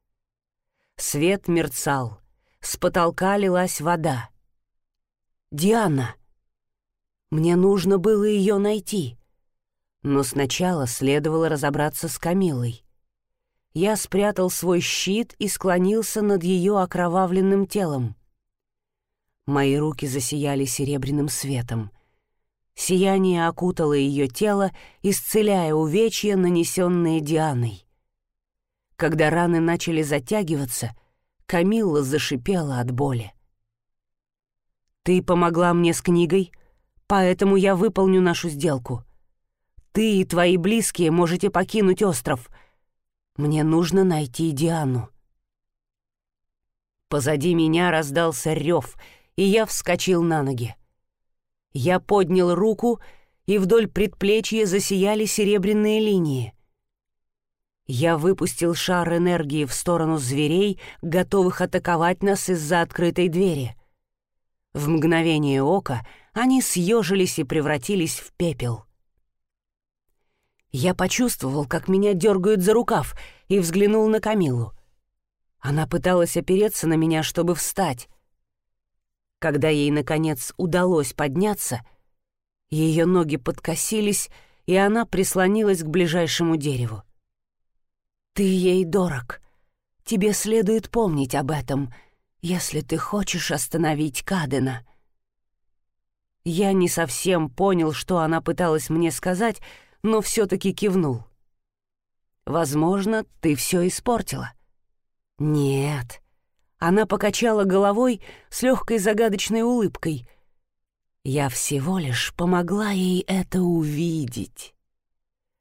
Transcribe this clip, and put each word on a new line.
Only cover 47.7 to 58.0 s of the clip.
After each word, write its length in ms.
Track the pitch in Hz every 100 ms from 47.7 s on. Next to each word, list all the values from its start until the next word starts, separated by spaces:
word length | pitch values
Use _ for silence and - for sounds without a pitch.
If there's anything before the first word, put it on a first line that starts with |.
| 165 180
раздался 640 | 160 147 151 165 160 160
рев, 420 | 160 147 165 - - - - _ -
и 60 |
я 220 | 196 220 220
вскочил 560 | - - 175 185 175
на 200 | 170 156
ноги. 320 | 135 123 117 - _ _ _ _ _ _ _ _ _
Я 260 | 139 160 180
поднял 540 | - 202 165 185 175
руку, 460 | 175 220 214 240 226 - - _ _ -
и 120 | 208
вдоль 300 | 190 226 208
предплечья 760 | - 214 - 247 220 190 220
засияли 640 | 208 196 - 196 196 214 214
серебряные 720 | - 202 208 190 214 214 214
линии. 540 | 214 190 156 131 117 - _ _ _ _ _ _ _ _ _ _ _ _ -
Я 300 | 123